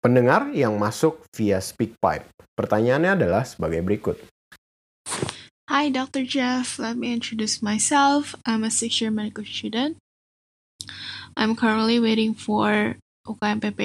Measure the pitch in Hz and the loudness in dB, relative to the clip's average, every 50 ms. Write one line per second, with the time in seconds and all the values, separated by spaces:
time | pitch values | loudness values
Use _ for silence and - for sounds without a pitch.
0 | - 127 123 127 120 123 147 214 285 285 285 175 131 110 107 104 104 107 107 - | 4 6 6 6 6 6 4 4 2 -2 -2 0 0 0 0 0 -2 -2 0 2
1 | - 160 156 - - _ - - 110 101 98 95 95 - - - 117 - - _ | 0 0 0 -2 -18 _ -6 -2 0 2 2 0 -2 -6 -4 -4 -4 -4 -2 _
2 | - 92 78 76 - - _ - - _ _ - - - 107 107 113 123 127 143 | 0 0 0 -2 -8 -16 _ -20 -20 _ _ -6 -2 0 2 2 4 2 2 2
3 | 165 185 196 185 117 87 87 107 131 - - - - 80 82 82 87 92 104 107 | 2 2 2 2 2 2 2 0 0 -2 -6 -6 -4 -2 -2 -2 0 -2 -2 -2
4 | - 95 - - - - _ _ _ _ - - _ _ _ _ _ _ _ _ | -2 -4 -4 -4 -12 -20 _ _ _ _ -20 -20 _ _ _ _ _ _ _ _
5 | _ - - - - - - - - - _ _ _ - 285 277 294 294 254 262 | _ -10 -6 -4 -6 -6 -6 -12 -20 -20 _ _ _ 0 0 2 2 2 0 -2
6 | 262 262 - 277 262 254 - 277 247 247 254 254 254 - - - 220 226 233 240 | -4 -4 -4 -4 -4 -2 0 0 0 0 0 -2 -2 -4 -6 -6 -6 -6 -4 -4
7 | 233 240 240 233 233 - 226 220 214 220 - - 220 208 214 214 - - 302 285 | -4 -4 -4 -4 -6 -6 -6 -4 -4 -4 -4 -2 -2 -2 0 0 0 2 4 4
8 | 277 277 285 294 294 - - - _ 240 226 220 220 226 - - 233 233 - - | 6 6 4 2 0 -2 -10 -6 _ -2 0 0 0 0 -2 -2 -2 -2 -2 -2
9 | 226 220 220 214 214 214 - 214 208 - - - - 208 214 233 262 302 330 - | 0 0 -2 -2 -4 -6 -8 -10 -12 -10 -10 -8 -8 -4 -2 -2 -2 -2 -4 -8
10 | _ _ _ _ _ _ _ _ _ _ _ _ _ _ _ _ - - - - | _ _ _ _ _ _ _ _ _ _ _ _ _ _ _ _ -18 -16 -16 -16
11 | - - - - - - - - 220 220 226 226 240 226 214 220 220 226 233 240 | -14 -14 -14 -14 -16 -10 -2 -2 0 0 0 2 2 2 2 2 2 2 2 2
12 | 233 220 220 220 220 220 220 - - - 208 214 214 208 208 208 208 220 247 - | 2 2 2 2 0 0 -2 -4 -4 -2 0 0 2 2 2 2 0 -2 -4 -8
13 | _ _ _ _ _ - 220 - 214 208 214 214 208 214 202 - | _ _ _ _ _ -14 -8 -4 -2 -2 -2 -2 -4 -4 -4 -4